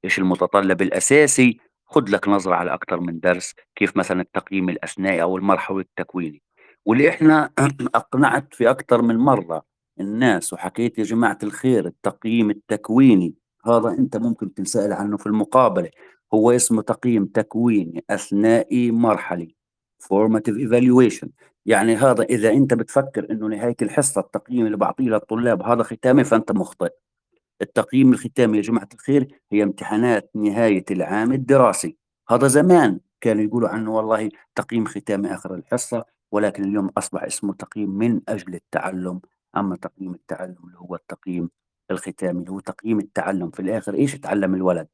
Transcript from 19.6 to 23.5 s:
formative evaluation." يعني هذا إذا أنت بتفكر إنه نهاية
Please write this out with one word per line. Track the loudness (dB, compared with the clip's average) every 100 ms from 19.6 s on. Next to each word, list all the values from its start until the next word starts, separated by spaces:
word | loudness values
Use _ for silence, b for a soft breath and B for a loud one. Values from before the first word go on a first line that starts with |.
| _ _ _ _
formative | -2 0 2 0 -2 -4 0
evaluation." | 2 6 6 4 2 -14 _ b b 0
يعني | 2 2 4
هذا | 4 2
إذا | 0 2 2
أنت | 4 2
بتفكر | 0 0 -2 -2 -6 -6
إنه | -6
نهاية | -6